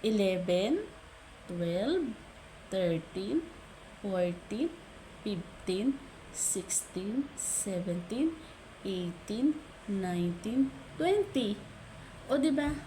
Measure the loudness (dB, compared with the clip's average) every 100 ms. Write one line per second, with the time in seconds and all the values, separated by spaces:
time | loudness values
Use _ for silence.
0 | 4 6 6 4 4 4 6 4 0 -10
1 | -18 -18 -18 -18 -8 0 2 4 4 2
2 | 2 -4 -12 -18 -18 -18 -4 2 4 2
3 | 0 -4 2 0 0 -12 -16 -18 -18 -6
4 | 0 4 2 2 -4 0 0 -2 -16 -18
5 | -16 -8 -2 -2 -4 -8 -2 2 2 0
6 | -6 -16 -14 -2 0 0 0 -2 -2 -4
7 | -2 0 -2 -4 -4 -2 0 -2 0 -2
8 | -2 2 2 0 -12 -16 -18 -10 -4 -2
9 | -2 -4 -4 2 4 2 -4 -14 -2 0
10 | 2 2 2 0 0 4 2 2 -12 0
11 | 4 4 4 2 2 -2 -6 -14 -14 -14
12 | -14 -14 2 4 6 4 2 0